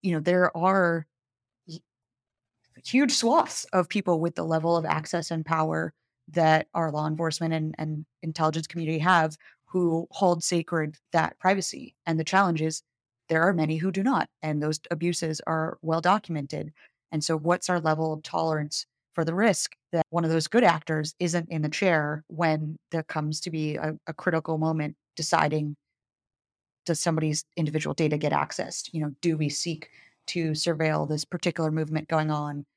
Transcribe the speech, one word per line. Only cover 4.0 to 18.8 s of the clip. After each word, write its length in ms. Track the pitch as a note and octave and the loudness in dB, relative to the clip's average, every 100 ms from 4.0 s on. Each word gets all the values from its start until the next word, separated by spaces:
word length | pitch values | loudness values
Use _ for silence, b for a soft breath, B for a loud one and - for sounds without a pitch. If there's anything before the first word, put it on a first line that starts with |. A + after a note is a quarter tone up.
| F#3+ E3 | 0 2
with 160 | E3+ E3 | 0 -2
the 100 | E3 | 0
level 320 | D#3+ D#3+ E3+ | 0 2 2
of 80 | D#3+ | 2
access 460 | D#3 D#3 E3+ D#3+ | -2 -2 -6 -4
and 120 | E3 | -6
power 500 | D#3 D#3+ D#3+ D#3+ E3 - _ _ - | -2 0 0 0 -4 -8 _ _ -8
that 380 | D#3+ D#3+ D#3 - - | 2 4 4 2 -4
our 160 | D#3+ | -2
law 160 | D3+ D3+ | -2 -2
enforcement 480 | D#3 E3 D#3 E3 D#3+ | -2 -2 -2 -2 -2
and, 180 | D#3 D#3 | -2 -4
and 260 | D#3 D3+ D#3 _ | -6 -6 -10 _
intelligence 460 | E3 D#3 D#3+ D#3+ D#3+ | -10 0 0 0 -4
community 320 | E3+ D#3+ D#3+ | -6 -2 0
have 360 | D#3+ F3+ D#3+ D#3 b b _ | 4 4 4 -2 b b _
who 420 | F#3 F3 E3 E3+ | 0 2 0 -4
hold 320 | - F#3+ E3+ | 0 2 2
sacred 540 | - F3 E3 E3+ D3+ D#3 _ | 0 -2 0 -2 -4 -8 _
that 280 | E3+ D#3+ - | 0 0 0
privacy. 560 | F#3 G3 F3 C3+ C3+ _ - | 2 2 -2 -8 -14 _ -2
And 140 | D#3+ | 0
the 40 | |
challenge 380 | D#3 F#3+ G3 E3 | 2 4 4 2
is 220 | D#3+ D#3+ _ _ _ _ _ | 0 -4 _ _ _ _ _
there 140 | D#3+ | 2
are 120 | E3+ | 4
many 240 | F3 D#3 D#3+ | 4 0 0
who 140 | F3+ | -2
do 120 | F#3 | 0
not, 260 | G3+ A3+ - _ | 0 0 -2 _
and 180 | D#3 D3+ | -4 -2
those 180 | D3+ D#3 - | 0 -2 -4
abuses 500 | E3 E3+ E3+ D#3+ D#3 - | -4 -2 -2 -4 -4 -4
are 320 | D#3+ D#3+ - | -2 -2 -6
well 200 | D#3+ D#3+ | -2 0
documented. 720 | E3+ G#3 - D#3+ C#3+ D3 D3+ b b b _ | 2 2 0 -6 -6 -8 -10 b b b _
And 120 | D#3+ | -6
so 120 | D3+ D#3+ | -2 -2
what's 340 | D3+ F3 - | 2 0 0
our 80 | F3+ | 0
level 340 | D#3+ D#3 D#3+ | 0 0 -2
of 80 | D#3 | -4
tolerance 640 | - E3+ E3 D#3 D3 - | -4 -2 0 0 -2 -6